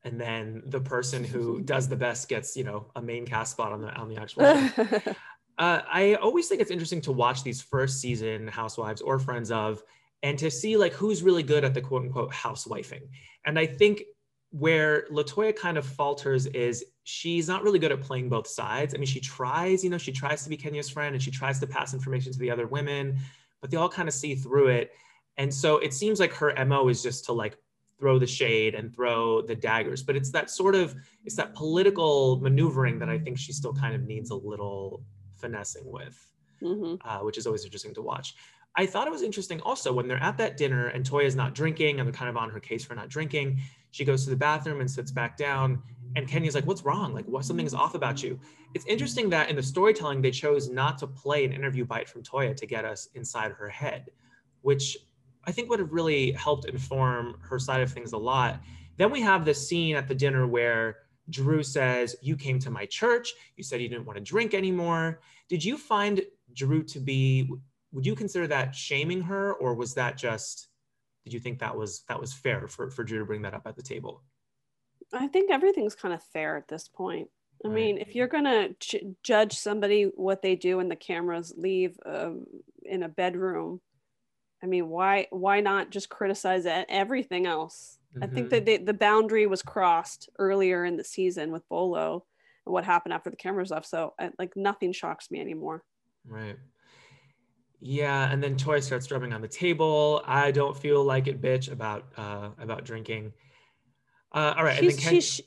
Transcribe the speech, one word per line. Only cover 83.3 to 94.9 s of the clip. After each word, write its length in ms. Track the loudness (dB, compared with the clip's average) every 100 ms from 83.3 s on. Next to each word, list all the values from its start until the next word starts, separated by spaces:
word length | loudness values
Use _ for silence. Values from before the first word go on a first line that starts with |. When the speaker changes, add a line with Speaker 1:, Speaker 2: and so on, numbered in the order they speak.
| 0 -2 -2 -6 -8 -14 _ _ _ _ _ _ _
Speaker 2:
I 60 | -2
mean, 200 | 0 0
why, 360 | 2 4 4 0
why 300 | -2 2 4
not 280 | 4 2 0
just 200 | -6 -10
criticize 580 | -4 -2 0 0 0 0
e-, 180 | -2 0
everything 580 | 0 0 -2 -2 -2 0
else? 500 | 0 -4 -10 -20 -20 _ -10
I 60 | -6
think 60 |
Speaker 1:
Mm-hmm. 160 | -4 2
Speaker 2:
that 160 | 4 4
they, 120 | 4
the 160 | 2
boundary 540 | 4 6 6 6 4 4
was 160 | 2
crossed 640 | -2 2 4 4 0 -12 -16 0
earlier 480 | 2 4 4 2 0
in 100 | -2
the 80 |
season 480 | -4 -2 0 0 -4
with 160 | -6 -4
Bolo 560 | -2 0 0 -2 -4 -8 _ _ _ -4
and 80 |
what 100 | -2
happened 300 | 2 2 2
after 160 | -4 -6
the 60 | -8
cameras 360 | -4 -4 -4
left. 160 | -6 -6
So, 260 | -6 -6 -6
uh, 100 | -10 -8
like, 180 | -8 -2
nothing 360 | -2 0 -4